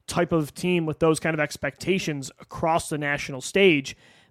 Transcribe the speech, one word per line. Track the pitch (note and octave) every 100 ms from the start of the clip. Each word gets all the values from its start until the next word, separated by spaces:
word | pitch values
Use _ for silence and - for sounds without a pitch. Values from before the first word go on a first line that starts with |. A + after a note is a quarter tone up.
| -
type | F3+ E3+
of | E3+ C#3+
team | - F3+ F3+ D#3+
with | C#3+
those | E3 D#3+
kind | E3
of | D#3+
expectations | D3 - C#3+ - - F#3 E3+ C#3+ B2+ -
across | - - E3 D#3+ -
the | D3+
national | D3 C#3+ - C3
stage. | - F#3+ G3 D3 C3 - _ _ _